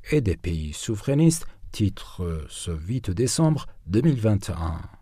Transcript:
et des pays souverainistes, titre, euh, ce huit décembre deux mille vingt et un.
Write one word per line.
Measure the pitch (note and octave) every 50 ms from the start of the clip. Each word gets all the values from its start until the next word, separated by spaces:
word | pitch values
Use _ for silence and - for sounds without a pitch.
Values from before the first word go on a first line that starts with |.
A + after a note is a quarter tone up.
| - -
et | D#3 D3+
des | B2 G2 E2 -
pays | - F2 E2+ D#2+ D#2 D2+
souverainistes, | D2+ - - - A2+ G#2 - - C#3 C#3+ D#3+ E3 D#3+ E3 - - - - - -
titre, | - - G#2+ G2 G2+ - - - - - F#2
euh, | E2+ E2 D#2+ C#2+ -
ce | - - - -
huit | E2 D#2+ D#2 F2+ A#2+ C3+ - -
décembre | F2+ E2 B2+ B2 - - E3 D#3 D#3 C3 - - - - -
deux | - F2 A2
mille | C3 E3 C#3+ A#2+
vingt | G#2+ A2 G#2+ G2+ - -
et |
un. | E2 E2 E2 D#2+ D#2+ E2 E2 - - -